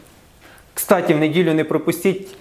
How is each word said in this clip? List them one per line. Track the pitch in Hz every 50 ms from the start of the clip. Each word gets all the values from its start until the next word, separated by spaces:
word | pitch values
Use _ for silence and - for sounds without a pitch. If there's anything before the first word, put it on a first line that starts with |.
| - - - - - - - - - - - - - - -
Кстати, | - - - 208 180 175 175 160
в | 151
неділю | 156 156 147 180 180 165 156
не | 156 151
пропустіть | 156 160 156 156 - 165 - - 196 185 190 - - - -